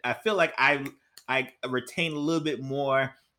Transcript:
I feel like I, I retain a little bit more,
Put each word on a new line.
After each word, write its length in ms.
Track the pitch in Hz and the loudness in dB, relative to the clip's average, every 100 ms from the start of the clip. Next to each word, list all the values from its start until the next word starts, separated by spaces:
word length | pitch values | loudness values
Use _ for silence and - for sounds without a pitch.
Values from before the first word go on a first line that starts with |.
| 123 | -4
I 80 | |
feel 220 | 120 220 202 | -2 0 2
like 180 | 160 - | 2 4
I, 280 | 135 143 135 - _ - - | 4 2 -2 -12 _ -14 -4
I 220 | 131 131 - 131 | -2 -2 -6 -4
retain 460 | 127 123 - 170 | -4 -4 -4 -4
a 40 | 147 | -2
little 220 | 147 165 | 0 0
bit 180 | 151 135 | 0 -4
more, 500 | 135 139 139 135 131 - _ | -4 -2 2 2 0 -6 _